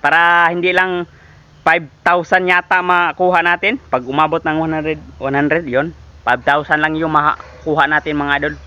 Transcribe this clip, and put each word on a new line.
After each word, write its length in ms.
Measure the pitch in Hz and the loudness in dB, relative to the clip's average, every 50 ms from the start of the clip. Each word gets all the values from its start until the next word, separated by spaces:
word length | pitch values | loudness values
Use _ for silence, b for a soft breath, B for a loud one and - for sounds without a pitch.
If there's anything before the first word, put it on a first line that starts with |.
| - | 0
Para 480 | 143 151 165 170 170 170 170 170 165 | 2 2 4 4 4 4 4 4 2
hindi 240 | 170 175 175 180 180 | 0 0 -2 -2 0
lang 320 | 185 185 185 180 180 175 - b b b b b b b b _ - - | 0 -2 -2 -2 -6 -8 -10 b b b b b b b b _ -4 -2
five 240 | 160 160 175 160 135 _ _ _ | 0 0 0 -2 -8 _ _ _
thousand 480 | 175 175 180 165 - 185 185 185 180 | 0 0 0 0 0 0 0 2 2
yata 320 | 180 180 - _ 190 185 180 | 0 0 2 _ -2 0 2
makuha 600 | 180 180 175 175 165 147 - 180 180 180 170 165 | 2 2 2 2 0 0 0 0 2 2 2 2
natin 360 | 175 175 170 - 202 240 262 - | 2 0 0 0 -2 -4 -4 -6
pag 160 | - - 127 127 | -4 -4 -4 -4
umabot 400 | 123 135 147 156 151 160 165 - | -2 0 0 0 0 0 -2 -2
ng 160 | 160 156 156 | -2 -2 -2
one 160 | 160 160 160 | -2 -2 -4
hundred, 240 | 156 151 156 156 156 147 131 - | -4 -4 -6 -6 -8 -10 -20 -14
one 200 | - 117 135 139 139 | -8 -6 -2 -2 0
hundred, 240 | 147 147 151 165 175 | 0 0 0 -2 -2
yun. 320 | 139 120 131 147 170 160 - - - - - - | -2 -2 -2 -2 -4 -8 -14 -20 -20 -20 -8 -2
Five 160 | 117 123 127 123 | -2 -2 0 2
thousand 400 | 139 143 151 147 - 160 151 151 | 0 0 0 0 0 0 0 0
lang 160 | 156 156 156 | -2 -2 -2
yung 160 | 160 160 156 | -4 0 0
makuha 720 | 151 147 151 - - - - - - - 160 151 156 139 | 0 0 0 -2 -4 -10 -20 -20 -12 -6 -4 0 0 2
natin, 320 | 143 156 151 - 156 151 147 | 2 0 -2 -2 -2 -4 -4
mga 240 | 143 143 143 143 147 | -2 -2 -2 -2 -2
idol. 100 | 151 151 143 - | -4 -6 -8 -16